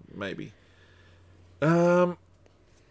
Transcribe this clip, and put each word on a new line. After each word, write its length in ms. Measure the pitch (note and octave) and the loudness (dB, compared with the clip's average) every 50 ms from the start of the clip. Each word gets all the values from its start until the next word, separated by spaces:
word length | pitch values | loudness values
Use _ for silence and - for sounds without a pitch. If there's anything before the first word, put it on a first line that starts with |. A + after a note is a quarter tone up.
| - - - | -20 -20 -14
Maybe. 380 | G2 G2+ F#2+ E2 - G#2 A2 - _ _ _ _ _ _ _ _ _ - - _ _ _ _ - - - - - - | -10 -10 -10 -10 -10 -14 -16 -18 _ _ _ _ _ _ _ _ _ -20 -20 _ _ _ _ -20 -20 -20 -20 -8 -2
Um, 560 | C#3+ D#3 E3+ E3+ E3+ F3 F3 F3+ F3+ F3 E3+ - _ _ _ _ _ _ _ _ _ _ _ _ _ _ | 0 0 2 2 2 2 4 2 2 0 -2 -10 _ _ _ _ _ _ _ _ _ _ _ _ _ _